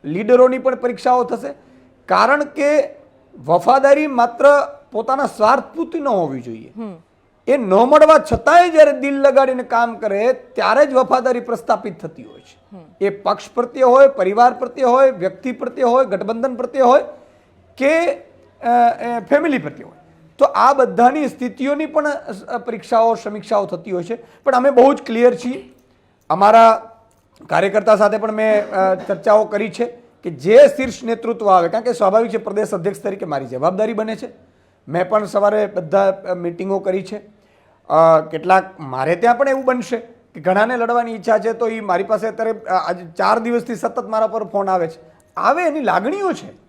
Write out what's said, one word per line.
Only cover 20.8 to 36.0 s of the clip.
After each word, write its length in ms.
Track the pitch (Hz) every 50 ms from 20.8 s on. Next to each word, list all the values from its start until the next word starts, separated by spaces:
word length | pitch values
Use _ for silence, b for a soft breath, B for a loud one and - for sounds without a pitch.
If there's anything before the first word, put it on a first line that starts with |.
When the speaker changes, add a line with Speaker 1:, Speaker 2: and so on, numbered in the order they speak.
| 254 - 185 - 240 254 269 311 294 247
Speaker 1:
સ્થિતિઓની 580 | - - 247 247 - - 247 269 294 285 311
પણ, 220 | 294 311 311 294 302
અ, 500 | 285 285 - - 214 190 - - - 240
પરીક્ષાઓ, 560 | 240 254 220 214 - - 247 226 226 226 226
સમીક્ષાઓ 520 | 226 - 214 208 214 - - 226 202 196
થતી 240 | 196 185 170 - 208
હોય 140 | 185 180 170
છે. 400 | 175 226 - - _ _ _ _
પણ 80 | 277
અમે 180 | 254 247 254 285
બહુ 240 | 262 247 254 277 285
જ 80 | 277
ક્લિયર 340 | - - 226 226 240 247 233
છીએ. 380 | - - 247 262 - - - _ _ _ _ _ _ _ _ _ _ _ _
અમારા 580 | 156 185 196 208 226 226 226 226 220 226 - - - _ _ _ _ _ _ _ _ _ -
કાર્યકર્તા 500 | - 151 160 185 202 185 214 196 226 214
સાથે 220 | 185 208 202 214 214
પણ 140 | 208 220
મેં, 380 | 214 214 220 220 214 208 208 -
અ, 240 | - 190 190 190 185
ચર્ચાઓ 500 | 185 - - 202 165 - 226 208 214 214
કરી 260 | 208 208 202 220 214
છે 140 | 160 - 233 240 - - _ _ _ _ _
કે 60 | 175
જે 280 | 160 127 135 180 214 254
શીર્ષ 460 | 294 262 - - 262 247 - - 254
નેતૃત્વ 460 | 226 233 226 226 226 233 - 220 202
આવે, 180 | 190 180 170 170
કારણ 160 | 165 226 220
કે 80 | 247
સ્વાભાવિક 380 | 233 240 214 190 196 220 233 226
છે 60 | 190
પ્રદેશ 340 | 214 214 214 196 208 214 170
અધ્યક્ષ 320 | 208 185 160 202 196 202
તરીકે 240 | - 208 196 196 202
મારી 200 | 165 147 135 135
જવાબદારી 460 | 120 127 127 139 170 185 185 214 220
બને 240 | 233 202 220 220 220
છે. 120 | - - 233 - _ _ _ _ _ _ _ _ _ _ -
મેં 200 | 147 175 185 185
પણ 160 | 220 214 208
સવારે 420 | 175 - 202 202 208 214 214 214
બધા, 440 | 196 202 180 170 156 190 196